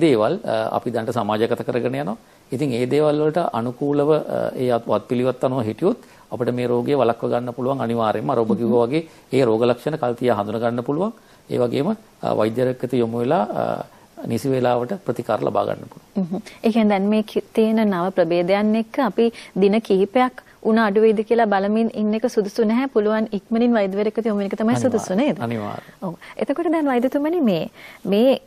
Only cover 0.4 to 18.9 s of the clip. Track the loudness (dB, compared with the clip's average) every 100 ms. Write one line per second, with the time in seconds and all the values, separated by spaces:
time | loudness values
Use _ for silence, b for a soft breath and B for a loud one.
0.4 | -4 -4 -2 -4 -4 -4 -4 -4 -2 0
1.4 | 0 -2 -4 -4 -4 -4 -6 -8 b b
2.4 | _ -4 -2 -2 0 2 2 2 0 0
3.4 | -2 -2 -4 -4 -2 2 2 2 0 -4
4.4 | -4 -2 0 0 0 -2 0 -2 0 0
5.4 | -2 -2 -4 -2 -2 -2 B B -12 -4
6.4 | -2 -2 0 0 0 2 2 0 -2 -4
7.4 | -4 -4 -4 -2 -2 0 0 0 0 0
8.4 | 2 0 2 2 2 -2 -6 B -4 2
9.4 | 2 4 2 0 -4 -4 -4 -2 0 0
10.4 | -2 -4 -2 -2 -4 -4 -4 -6 B B
11.4 | -6 -2 0 0 -2 -4 -10 _ -2 0
12.4 | 0 0 -2 -2 -2 0 0 -2 0 0
13.4 | -2 -2 -4 -4 -8 B B -12 -6 -4
14.4 | -2 0 2 0 -2 -6 -6 -6 -4 -2
15.4 | 0 -2 -2 -4 -10 -20 -10 -6 -4 -6
16.4 | B B 0 2 2 2 2 0 -2 -4
17.4 | -2 0 2 2 2 0 0 0 2 2
18.4 | 2 2 2 0 -2